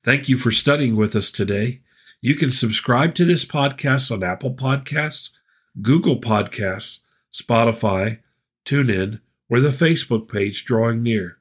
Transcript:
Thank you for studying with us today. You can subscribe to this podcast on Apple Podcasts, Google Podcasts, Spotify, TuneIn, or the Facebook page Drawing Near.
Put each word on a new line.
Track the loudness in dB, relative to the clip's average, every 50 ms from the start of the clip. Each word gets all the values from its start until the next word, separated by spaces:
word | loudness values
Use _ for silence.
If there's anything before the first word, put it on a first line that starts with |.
| 2
Thank | 0 0 0 2 0
you | 0
for | 2 2 2
studying | 2 2 4 2 2 4 2 0 2
with | 2 0 2 0
us | -2 -2 -2
today. | -4 -4 -2 -2 0 -2 -2 -4 -6 -8 _ _ _ _ _ -20 _ _
You | -2 -2 0
can | 2 0 0
subscribe | 0 0 -2 -2 -2 -2 0 0 2 2 2 0 2
to | 2 2
this | 2 2 0 -2
podcast | -4 -2 -2 -2 -2 -2 -2 0 0 0 0 0 -4
on | -4 -4
Apple | -2 -4 -4 -4 -6 -6 -6
Podcasts, | -4 -2 -2 -2 -2 -2 -4 -4 -4 -4 -4 -8 -10 -16 -16 _ _ _ _ _ _ _ _ _ -4
Google | 2 4 4 4 4 2 0 0
Podcasts, | 0 0 0 0 0 -2 -6 -6 -4 -4 -4 -6 -10 -14 -14 -16 _ _ _ _ _ _
Spotify, | -14 -14 -2 2 2 4 4 2 2 0 0 0 0 0 -2 -2 -4 -8 _ _ _ _ _ _ _ _ _
TuneIn, | -2 0 2 2 2 2 0 0 -2 -6 -10 _ _ _ _ _ _
or | 2 2
the | 2 2
Facebook | 2 2 2 2 2 0 0 -2 -2 -4 -2 _
page | -4 -2 -2 -2 -4 -8 -4
Drawing | -2 0 0 2 0 0 0
Near. | 0 0 0 -2 -2 -6 -12 _